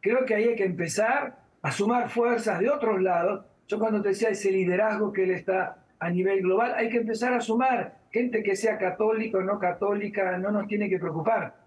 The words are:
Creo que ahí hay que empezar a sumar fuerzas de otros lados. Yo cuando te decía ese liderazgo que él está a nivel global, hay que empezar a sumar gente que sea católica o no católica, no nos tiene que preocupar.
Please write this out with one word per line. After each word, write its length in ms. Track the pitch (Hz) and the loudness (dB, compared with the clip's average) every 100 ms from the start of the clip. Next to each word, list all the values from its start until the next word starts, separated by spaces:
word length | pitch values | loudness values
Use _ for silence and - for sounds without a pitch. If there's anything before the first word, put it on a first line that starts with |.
Creo 240 | 202 247 | 2 0
que 100 | 240 | 2
ahí 100 | 214 | 2
hay 120 | 233 226 | 2 2
que 80 | |
empezar 720 | 190 175 170 - 220 277 277 - _ _ | -2 -2 -4 0 0 0 -4 -10 _ _
a 80 | 147 | -6
sumar 400 | 135 202 240 240 | -2 2 2 0
fuerzas 480 | 233 240 233 214 175 | 0 2 2 0 0
de 100 | 226 | 0
otros 320 | 285 220 196 | 0 0 2
lados. 440 | 185 175 175 196 - _ _ | 2 2 0 -2 -8 _ _
Yo 100 | 214 | -2
cuando 240 | 220 214 | 0 0
te 60 | 202 | 0
decía 220 | 190 220 | 0 0
ese 200 | 196 196 | 0 0
liderazgo 640 | 190 180 180 214 208 214 | 2 2 2 2 0 -2
que 100 | - | 0
él 80 | 185 | 0
está 540 | 180 - 190 185 - _ _ | 0 0 -2 -2 -8 _ _
a 100 | 170 | -2
nivel 300 | 180 185 196 | 0 2 2
global, 340 | 185 190 240 226 | 2 2 2 0
hay 120 | 226 | 0
que 80 | 233 | 0
empezar 360 | 220 226 247 | -2 -2 0
a 60 | 247 | 0
sumar 580 | 226 220 262 240 - - _ | 0 2 2 2 -2 -10 _
gente 320 | 220 247 220 | -2 0 0
que 140 | 196 190 | 0 0
sea 200 | 220 208 | 0 0
católica 600 | 185 180 214 220 220 190 | -2 0 0 0 0 -2
o 40 | |
no 160 | 190 202 | 0 0
católica, 760 | 180 175 202 202 202 - 190 180 | -2 0 -2 -2 -2 -2 -2 -2
no 120 | 190 | -2
nos 160 | 208 - | -2 -2
tiene 220 | 208 196 | -2 -2
que 100 | 180 | -2
preocupar. 560 | 170 160 156 220 127 - | -2 -2 0 0 -2 -12